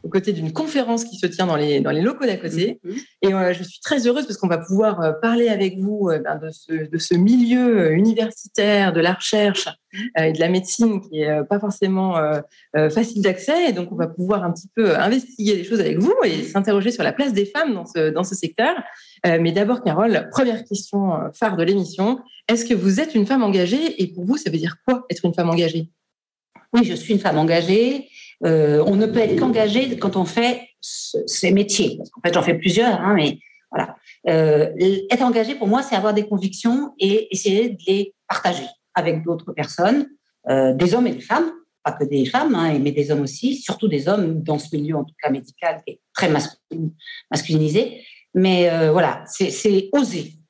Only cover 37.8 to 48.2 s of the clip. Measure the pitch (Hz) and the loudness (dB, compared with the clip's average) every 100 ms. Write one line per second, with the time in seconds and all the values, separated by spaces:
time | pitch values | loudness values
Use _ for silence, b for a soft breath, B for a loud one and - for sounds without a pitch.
37.8 | - 196 196 _ - 180 180 175 127 _ | -2 -2 -2 _ -8 -4 -2 -4 -10 _
38.8 | _ 185 151 160 160 165 - 165 135 - | _ -2 -2 -2 -4 -6 -6 -8 -8 0
39.8 | 185 285 277 - _ _ - 135 131 131 | 2 2 -2 -10 _ _ -2 2 2 4
40.8 | 175 226 240 - - 254 330 - _ _ | 2 4 2 -2 -2 0 0 -4 _ _
41.8 | 151 - 139 143 127 254 311 190 165 147 | -8 -4 -2 0 0 0 2 2 2 2
42.8 | 143 147 143 147 139 - 247 285 - 190 | 0 0 0 0 -2 -2 -4 -4 -6 -2
43.8 | 214 147 147 208 165 160 143 147 - 151 | 0 0 0 0 0 -2 -2 -4 -4 -6
44.8 | 147 156 - _ 151 135 - _ 170 160 | -2 -4 -6 _ -4 -4 -6 _ -6 -6
45.8 | - - _ - 170 147 151 - _ 165 | -12 -18 _ -4 0 0 -2 -14 _ -8
46.8 | 160 B B B B 151 - 156 151 175 | -8 B B B B -6 -2 0 2 0
47.8 | - B B B | -2 B B B